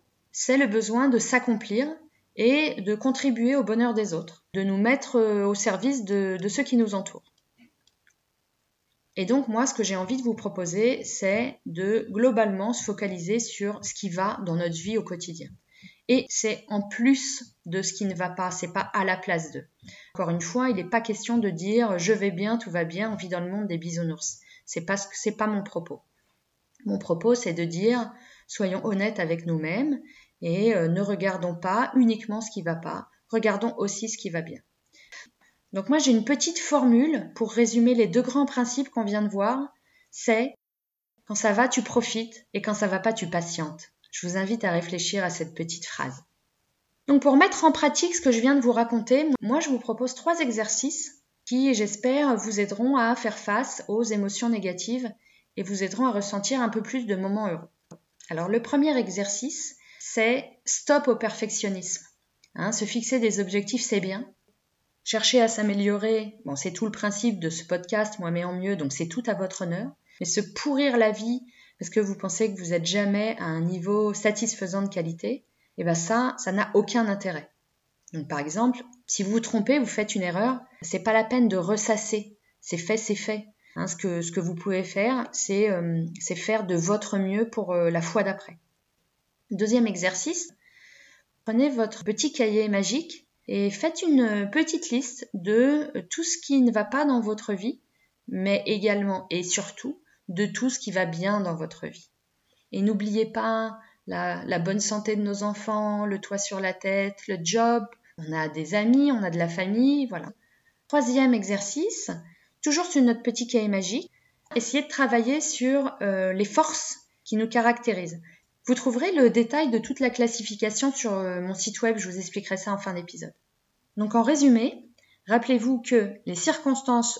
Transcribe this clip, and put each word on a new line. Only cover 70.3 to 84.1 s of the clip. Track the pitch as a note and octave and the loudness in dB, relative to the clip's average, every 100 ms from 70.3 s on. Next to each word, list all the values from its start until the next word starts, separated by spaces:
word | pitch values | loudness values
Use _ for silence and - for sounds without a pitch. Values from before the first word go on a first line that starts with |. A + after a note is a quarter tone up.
| G#3+ | -2
pourrir | G3+ - D4 C4+ C#4+ A#3+ | -4 -4 -2 2 2 4
la | A3 | 4
vie | G3+ A3+ B3 - - - - | 2 -2 -4 -6 -20 -20 -14
parce | E3+ | -4
que | A3 | 0
vous | G3 G3 | 0 -2
pensez | F#3+ - A3 | -6 -2 -2
que | F#3+ | -2
vous | E3+ | -2
êtes | F3 E3+ | -2 0
jamais | G3+ G3+ G3+ A3 - | 0 2 2 0 -2
à | E3+ | -4
un | D#3+ | -2
niveau | E3+ F#3 F3+ G#3 G#3 | 0 -2 0 2 0
satisfaisant | G#3 G#3 G#3 A3+ - F#3 G3 | 0 0 0 -2 -4 -4 -2
de | G3 | -2
qualité, | F#3 E3 E3 G#3 C#4 - _ _ - | -2 -4 -4 -6 -6 -10 _ _ -4
eh | |
ben | E3+ E3 | 0 0
ça, | E3 A3+ B3+ - | 2 2 0 -2
ça | G3 | -2
n'a | G3 G#3 G3+ | -2 2 2
aucun | G#3+ A#3+ G#3+ | 2 2 0
intérêt. | G3 F#3+ D3+ - _ _ _ _ _ _ | 0 -4 -6 -10 _ _ _ _ _ _
Donc | D#3+ C3+ | -10 -6
par | D3 | -6
exemple, | D3+ F3+ B3 B3 - _ - | -4 0 2 0 -6 _ -6
si | - | -4
vous | G3 | 0
vous | A3+ | 0
trompez, | A3+ A3+ G#3 D4 | 0 0 2 2
vous | A3 | 2
faites | - G#3 G3+ | -2 -2 -2
une | |
erreur, | F3+ F3 A#3+ B3+ - _ | -2 0 0 -2 -8 _
c'est | E3 F#3 | -6 -4
pas | A3 | 2
la | A3 A3 | 2 4
peine | B3+ A3+ | 4 4
de | F#3 | 2
ressasser. | F3 G#3+ - G#3+ - G#3+ G#3 - _ _ | 0 0 0 0 -2 -4 -6 -16 _ _
C'est | - E3+ | -8 -6
fait, | F#3+ A3 | -2 -2
c'est | G#3+ G#3 | -2 -4
fait. | - G#3+ - _ _ E3 | -4 -6 -8 _ _ -8
Hein, | E3 | -6
ce | - | -4
que, | F#3+ | -4